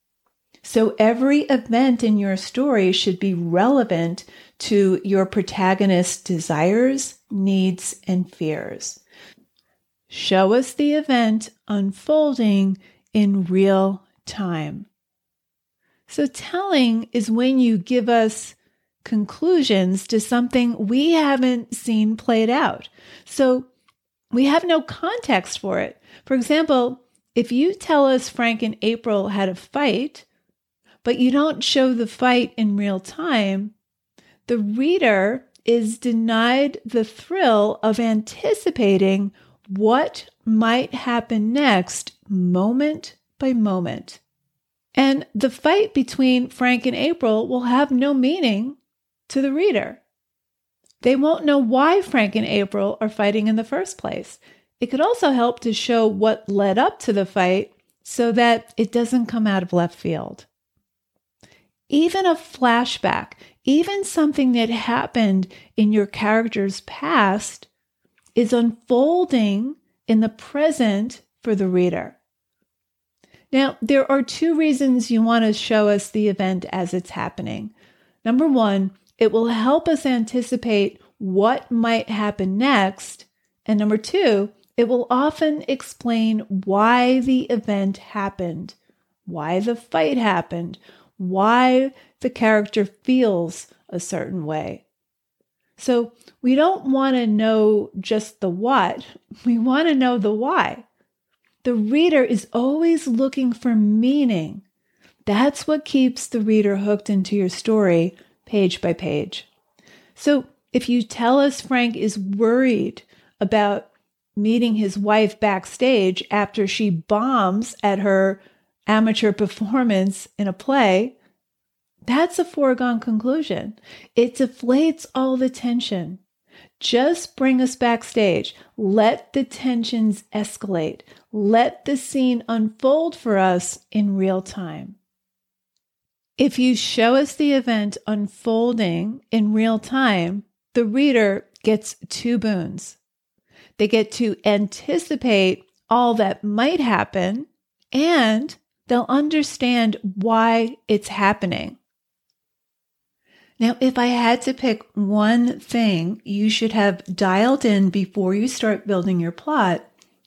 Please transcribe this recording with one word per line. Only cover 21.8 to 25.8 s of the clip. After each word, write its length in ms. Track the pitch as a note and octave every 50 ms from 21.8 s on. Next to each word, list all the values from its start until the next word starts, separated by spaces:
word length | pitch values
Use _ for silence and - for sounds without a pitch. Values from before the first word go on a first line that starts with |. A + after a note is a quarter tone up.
| - A#3+ A3+ G#3+ G#3+ G#3+ A3+
played 320 | A3 - - A3+ A3+ A3 A3+
out. 400 | B3 - D#4 G3+ - - - - _ _ - - - - -
So 440 | - - - C4+ B3+ B3+ B3+ B3+ - _ _ _ _ _ _ _ _ _ _ _ _
we 140 | - A#3+ C4+
have 180 | C#4 D4 E4+ F4+
no 180 | F4 E4 D#4+
context 760 | - - - - - F4+ A4+ A#4+ - - A#3 F#3 F3+ - - -
for 180 | - G3 F#3+
it. 220 | -